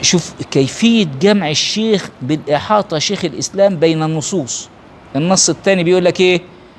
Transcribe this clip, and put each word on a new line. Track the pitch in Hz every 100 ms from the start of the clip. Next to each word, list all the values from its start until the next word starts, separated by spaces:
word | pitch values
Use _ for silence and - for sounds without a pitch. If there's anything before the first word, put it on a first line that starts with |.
شوف | - 175 - - -
كيفية | 143 135 - 233 226 175 131
جمع | 196 208 156
الشيخ | 151 - 208 226 196 - -
بالإحاطة، | 123 151 143 147 - 214 196 156
شيخ | - -
الإسلام، | 160 - 139 190 196 175
بين | 165 160
النصوص. | 156 160 - 190 123 - - - - - - 135
النص | 170 190 -
التاني | 160 196 190
بيقول | 170 180
لك | 175 170
إيه؟ | 185 175 - - -